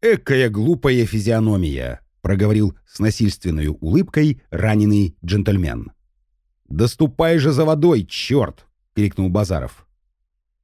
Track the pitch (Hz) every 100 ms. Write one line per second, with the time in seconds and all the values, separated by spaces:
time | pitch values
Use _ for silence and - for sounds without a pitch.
0 | 226 214 - 135 127 104 113 175 143 127
1 | 110 107 101 113 110 98 85 67 62 60
2 | _ _ - 98 104 107 104 - _ -
3 | 107 104 107 - 90 78 76 76 80 107
4 | - - 151 131 _ 82 110 107 104 104
5 | 98 - 85 101 101 101 80 58 55 _
6 | _ _ _ _ _ _ _ 76 117 -
7 | 156 - 165 165 143 131 156 156 170 143
8 | 85 - - 139 92 - _ _ _ -
9 | 104 - 92 92 101 85 62 - _ _
10 | _ _ _ _ _ _